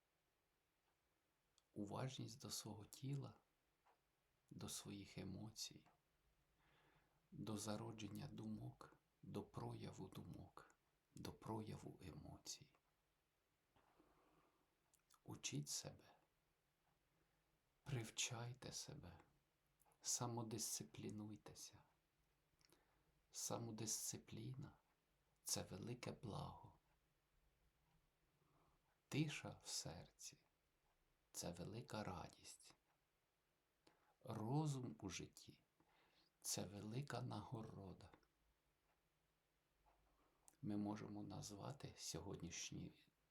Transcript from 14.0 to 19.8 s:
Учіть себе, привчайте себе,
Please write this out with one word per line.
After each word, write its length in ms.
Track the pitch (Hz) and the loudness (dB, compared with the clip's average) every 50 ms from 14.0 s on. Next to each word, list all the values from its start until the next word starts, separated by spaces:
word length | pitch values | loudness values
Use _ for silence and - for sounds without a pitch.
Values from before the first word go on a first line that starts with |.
| - - - - - - - - - - - _ _ _ _ _ _ _ - - _ - - - - | -20 -20 -20 -20 -20 -20 -20 -20 -20 -20 -20 _ _ _ _ _ _ _ -20 -20 _ -20 -20 -14 -8
Учіть 440 | - 117 - - - - 139 147 - | -6 -4 -2 0 2 2 2 2 2
себе, 440 | - - - - - - - - - - - - _ _ _ _ _ _ _ _ _ _ _ _ - _ _ _ _ _ _ _ _ _ _ _ _ _ _ _ _ _ - | 0 0 0 -2 -6 -10 -12 -18 -20 -20 -20 -20 _ _ _ _ _ _ _ _ _ _ _ _ -20 _ _ _ _ _ _ _ _ _ _ _ _ _ _ _ _ _ -2
привчайте 880 | - 127 123 113 110 - - - - 127 117 120 120 123 - - - - | 2 2 2 2 2 4 4 4 4 4 2 0 -2 -2 -4 -4 -2 -2
себе, 460 | - - - - - - 87 85 - - - - - _ _ _ _ _ _ _ - | -2 -2 -2 -4 -6 -8 -8 -10 -12 -14 -20 -20 -20 _ _ _ _ _ _ _ -20